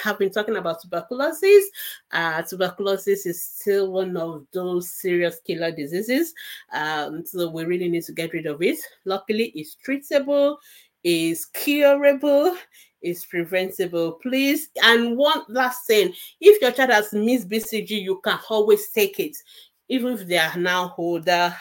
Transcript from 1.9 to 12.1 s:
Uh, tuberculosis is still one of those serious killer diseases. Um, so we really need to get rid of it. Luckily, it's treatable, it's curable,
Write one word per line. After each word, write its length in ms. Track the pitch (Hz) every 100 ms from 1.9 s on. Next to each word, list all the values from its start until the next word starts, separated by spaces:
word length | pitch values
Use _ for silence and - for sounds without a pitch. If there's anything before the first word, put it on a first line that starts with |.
| - _
Uh, 300 | 165 165 160
tuberculosis 840 | 170 185 180 - 196 190 202 196
is 180 | 185 170
still 500 | - - 208 202 190
one 220 | 185 190
of 300 | 180 165 156 139
those 380 | 185 180 180 175
serious 500 | - 185 175 170 170
killer 300 | - 165 170
diseases. 640 | 160 143 175 220 262 330 - - - -
Um, 540 | 147 151 151 147 156
so 240 | 170 180 170
we 160 | 165
really 240 | 165 180 180
need 160 | 170
to 80 | 165
get 220 | 160 165
rid 100 | 165
of 160 | 156 147
it. 180 | 190 320 - - 190
Luckily, 460 | 190 - 214 233
it's 200 | 156 156 -
treatable, 760 | - 277 - 294 269 285 285 294 - - _ _
it's 440 | - 165 165 - -
curable, 1080 | - - 294 285 285 285